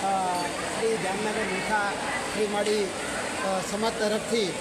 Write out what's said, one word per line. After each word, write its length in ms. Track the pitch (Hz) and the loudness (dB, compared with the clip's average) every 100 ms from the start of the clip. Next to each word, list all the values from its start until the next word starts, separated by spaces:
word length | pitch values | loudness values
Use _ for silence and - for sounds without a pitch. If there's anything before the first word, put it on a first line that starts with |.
અ, 100 | 196 190 185 175 175 - - - | 2 2 2 0 -2 -4 -4 0
એ 140 | 226 220 | 0 2
જામનગર 500 | 175 196 214 208 202 | 0 0 0 0 0
મીઠાથી 920 | 190 190 214 202 185 - - - 190 214 | -2 0 2 2 0 -2 -2 -2 0 0
માંડી, 360 | 208 208 214 | 2 2 2
અ, 760 | 196 165 - - - - 196 190 180 | 2 -2 -4 -4 -4 -2 0 0 0
સમાજ 220 | 202 226 220 | 0 0 2
તરફથી 540 | 208 214 214 233 196 151 | 2 0 2 2 2 0